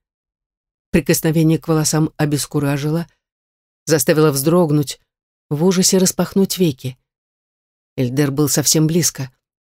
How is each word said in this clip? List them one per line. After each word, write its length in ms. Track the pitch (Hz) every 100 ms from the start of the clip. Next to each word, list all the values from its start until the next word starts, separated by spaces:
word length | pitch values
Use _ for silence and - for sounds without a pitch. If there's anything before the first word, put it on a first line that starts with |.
| _ _ _ _ _ _ _ _ _
Прикосновение 680 | 175 - 160 165 156 160 160
к 100 | -
волосам 440 | 156 151 156 156 -
обескуражило, 880 | 151 147 - 151 143 143 151 160 165 _ _ _ _ _ _ _
заставило 480 | - 160 - 156 156
вздрогнуть, 680 | 139 143 175 165 147 139 - _ _ _ _ _
в 160 | 147
ужасе 340 | 180 185 185 190
распахнуть 600 | 185 - 175 196 190 -
веки. 400 | 180 131 127 127 _ _ _ _ _ _ _ _ _ -
Эльдер 340 | 123 135 147
был 180 | 139 147
совсем 380 | 143 139 160 156
близко. 440 | 170 156 - 131 _ _ _ _